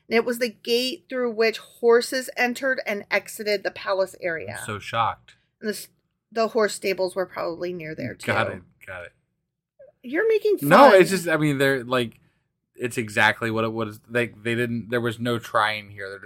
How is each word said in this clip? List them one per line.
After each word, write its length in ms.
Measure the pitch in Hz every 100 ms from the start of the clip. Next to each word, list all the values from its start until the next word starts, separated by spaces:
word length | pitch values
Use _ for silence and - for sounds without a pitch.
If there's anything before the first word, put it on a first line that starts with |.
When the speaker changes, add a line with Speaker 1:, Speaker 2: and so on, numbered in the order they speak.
| -
Speaker 1:
And 60 | 226
it 80 |
was 140 | 226 233
the 120 | 247
gate 560 | - 240 240 254 - -
through 220 | 254 247
which 260 | 214 226 214
horses 720 | - - 233 233 233 262 254 -
entered 440 | 247 240 269 254 -
and 180 | 202 -
exited 520 | 202 - - 208 202
the 60 | -
palace 440 | - 208 190 190 -
area. 380 | 175 160 101 120
Speaker 2:
I'm 60 | -
so 120 | 104
shocked. 560 | - 113 107 - - _ _ _
Speaker 1:
And 80 | 107
the 60 |
s-, 140 | 101 - _ _ _ _
the 160 | 220 220
horse 260 | 233 208
stables 400 | - 202 190 185 190
were 100 | 180
probably 460 | - 175 165 175
near 220 | 180 156
there, 200 | 156 110
too. 120 | 92 -
Speaker 2:
Got 240 | 104 101
it. 120 | 95 92 _ -
Got 180 | 90
it. 80 | 85 _ _ _ _ _ _ _ 539 _
Speaker 1:
You're 260 | 247 311 440
making 300 | 427 427 381
fun. 100 | 143
Speaker 2:
No, 240 | 196 277
it's 180 | 190 175
just, 180 | 190 170
I 80 | 160
mean, 220 | 151 139
they're, 260 | 139 135
like, 340 | 120 127 117 - _ _ _ _ _
it's 240 | - 123 127
exactly 520 | 107 104 107 104 113
what 140 | 110
it 80 | 113
was. 280 | 113 107 110 -
They, 200 | 120 117
they 260 | 104 113
didn't, 340 | 117 120 117 98
there 120 | 120
was 180 | 117 113
no 180 | 120 117
trying 520 | - 113 107 107 101
here. 180 | 101 98
They're 100 | 98